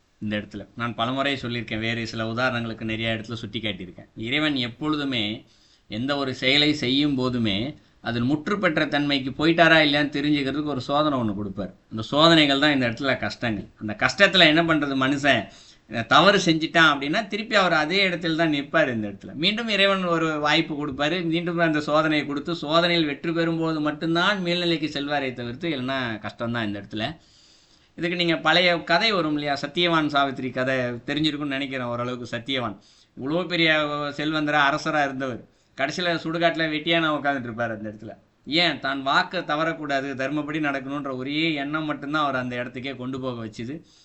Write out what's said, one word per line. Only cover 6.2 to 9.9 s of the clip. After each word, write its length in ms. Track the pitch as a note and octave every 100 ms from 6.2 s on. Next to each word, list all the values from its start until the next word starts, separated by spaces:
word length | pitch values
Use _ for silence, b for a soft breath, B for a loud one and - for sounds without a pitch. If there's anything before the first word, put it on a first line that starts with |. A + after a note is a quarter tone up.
| C3
செயலை 400 | B2+ C3 C#3+ D3
செய்யும் 420 | D3 B2 C3+ D3 C3+
போதுமே, 600 | B2+ B2 A2 G2 C3 - b b
அதில் 200 | A#2 A#2
முற்று 380 | A#2+ D3+ - G3+
பெற்ற 260 | F3+ D#3 D3+
தன்மைக்கு 460 | D3 D3 C#3 C3
போயிட்டாரா 460 | B2+ D#3 E3 E3 D#3+
இல்லையான்னு 380 | D3+